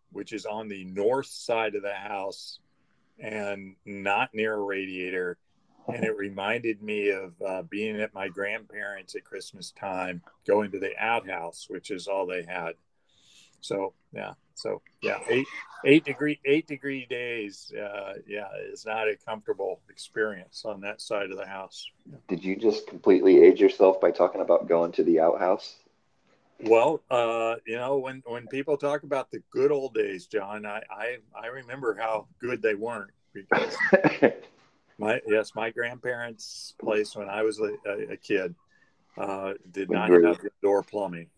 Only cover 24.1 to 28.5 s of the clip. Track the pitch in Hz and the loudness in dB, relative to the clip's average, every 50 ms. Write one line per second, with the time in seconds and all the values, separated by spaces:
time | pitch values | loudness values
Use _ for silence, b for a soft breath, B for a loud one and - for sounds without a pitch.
24.1 | 87 - 87 90 - 98 90 - - - - - 85 85 85 85 87 - 82 82 | 4 4 2 2 2 2 2 4 4 4 4 4 2 2 2 2 2 2 4 4
25.1 | 85 80 80 82 - - 95 90 95 - - - - - _ _ _ _ _ _ | 4 6 6 4 4 4 2 2 2 0 -2 -8 -20 -20 _ _ _ _ _ _
26.1 | _ _ _ _ _ _ _ _ _ - - 110 113 113 120 147 165 147 _ - | _ _ _ _ _ _ _ _ _ -4 2 6 6 6 6 4 2 0 _ 0
27.1 | 131 123 117 113 117 117 113 113 117 113 - 113 113 120 123 127 139 139 127 131 | 2 2 2 2 0 0 0 0 -2 -4 -6 -8 -6 -4 -2 -2 -2 -2 -2 -4
28.1 | 131 131 131 123 117 120 120 110 | -8 -10 -10 -10 -10 -10 -10 -8